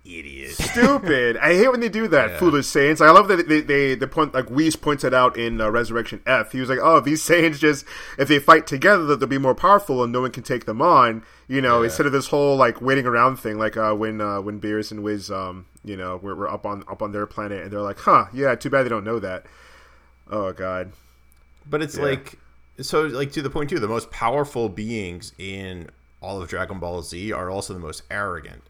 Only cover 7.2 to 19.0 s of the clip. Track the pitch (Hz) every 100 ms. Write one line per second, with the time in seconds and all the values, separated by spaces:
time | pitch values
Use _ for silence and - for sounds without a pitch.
7.2 | - 170 160 143 151 139 - - - -
8.2 | 139 143 - 160 - 135 190 196 147 139
9.2 | 123 135 135 - 180 202 175 127 120 123
10.2 | 127 127 - 120 - 110 170 147 117 113
11.2 | - _ - 135 127 120 117 - 143 135
12.2 | - 147 143 135 120 113 127 139 123 117
13.2 | 127 127 113 107 110 110 107 104 110 107
14.2 | 104 101 101 104 107 107 104 107 104 104
15.2 | 92 95 92 92 90 _ 104 92 92 90
16.2 | 98 90 95 104 104 101 - 98 107 104
17.2 | 104 - 104 98 92 104 101 - 202 139
18.2 | 104 127 135 117 135 135 123 110